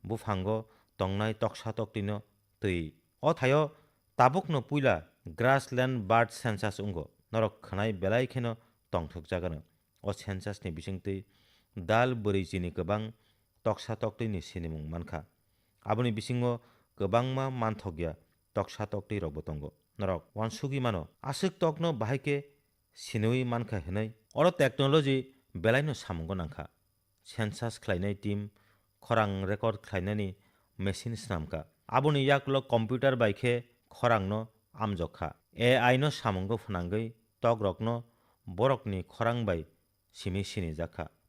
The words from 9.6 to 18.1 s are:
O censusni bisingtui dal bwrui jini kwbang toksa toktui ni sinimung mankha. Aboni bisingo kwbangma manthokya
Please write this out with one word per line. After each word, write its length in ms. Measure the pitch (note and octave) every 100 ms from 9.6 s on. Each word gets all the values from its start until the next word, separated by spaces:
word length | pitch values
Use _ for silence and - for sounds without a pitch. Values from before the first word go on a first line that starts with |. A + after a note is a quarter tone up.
| - _ _ _
O 100 | G2
censusni 580 | G#2 - F#2+ G#2 G2+ F#2+
bisingtui 540 | D#2+ E2 F#2+ G2+ G2 - _ _ _ _ -
dal 400 | E2 A2 B2+ B2
bwrui 300 | G#2 G2 F#2
jini 260 | F#2 F2
kwbang 400 | E2 E2+ G#2+ A2 - _ _ _ _
toksa 320 | - G#2 - A2+
toktui 320 | A2 - A2+
ni 140 | G2
sinimung 480 | D#2 - E2 D#2 D#2
mankha. 360 | E2 E2+ E2 - _ _ _ _ _ -
Aboni 260 | A2 B2
bisingo 500 | A2 - B2 A#2+ A#2+ _ _ _ _
kwbangma 520 | G2 A2 B2+ C3 C3+
manthokya 640 | B2+ A2 G#2+ G2+ D#2 E2